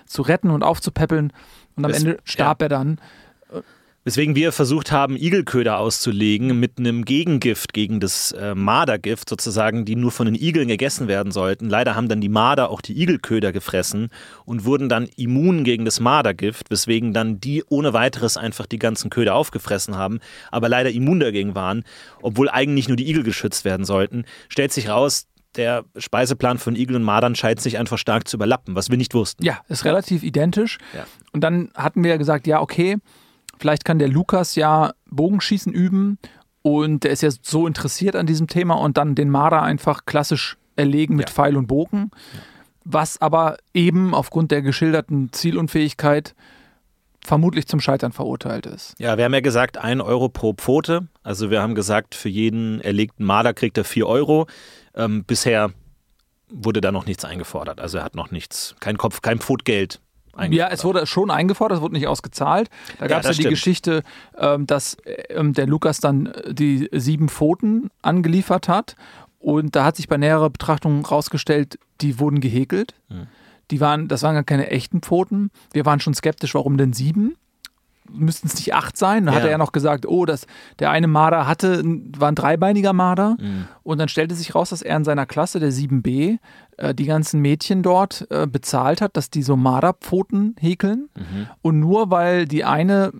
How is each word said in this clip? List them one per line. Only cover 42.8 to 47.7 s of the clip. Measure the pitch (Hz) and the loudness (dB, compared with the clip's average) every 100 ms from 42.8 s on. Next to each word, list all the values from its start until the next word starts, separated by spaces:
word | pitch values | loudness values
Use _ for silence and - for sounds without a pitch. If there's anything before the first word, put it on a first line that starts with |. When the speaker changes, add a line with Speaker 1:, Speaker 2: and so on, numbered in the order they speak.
Speaker 1:
was | - 151 160 - | -4 -2 -2 -2
aber | 156 165 160 156 _ | 2 2 2 -2 _
eben | 185 175 175 185 | 2 4 4 2
aufgrund | 151 131 165 160 | 2 0 0 2
der | 147 | 2
geschilderten | 139 135 160 160 - 147 127 | 0 0 2 0 0 -2 -2
Zielunfähigkeit | - 170 170 165 160 151 - 147 147 156 - - - _ _ _ _ _ _ | -2 -2 0 0 0 0 0 2 2 -2 -12 -20 -20 _ _ _ _ _ _
vermutlich | - 151 170 160 | 0 2 4 2
zum | - | -2